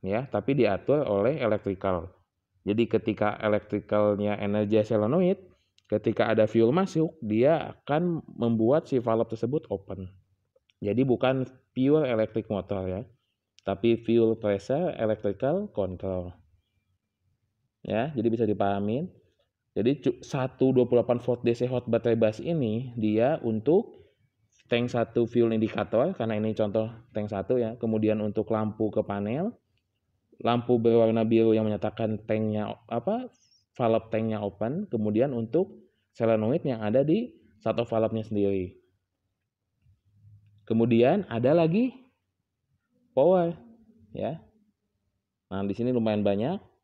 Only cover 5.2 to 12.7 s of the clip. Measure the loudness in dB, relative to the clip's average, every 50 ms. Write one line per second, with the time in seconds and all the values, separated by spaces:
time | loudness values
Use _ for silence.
5.2 | 2 2 0 -2 -6 -20 _ _ _ _ _ _ _ _ -4 0 0 0 0 0
6.2 | 0 2 4 2 2 4 4 4 4 4 4 2 0 0 0 -2 -2 -2 -4 -8
7.2 | -6 -2 0 2 4 4 2 2 -2 -8 -12 _ _ -4 -2 -2 0 -2 -2 -4
8.2 | -6 -10 -8 -4 -2 0 2 2 2 4 2 2 0 0 -4 -2 0 0 0 0
9.2 | 0 -2 -4 -6 -4 -4 -4 -4 -6 -6 -8 -8 -8 -10 -12 -12 -12 -14 -14 -20
10.2 | _ _ _ _ _ _ _ _ _ _ _ _ -4 -2 2 2 2 2 2 2
11.2 | 2 0 0 0 -4 -6 -10 _ _ _ _ 0 2 2 4 2 2 2 0 0
12.2 | 0 0 -2 -6 -4 -2 -4 -4 -4 -4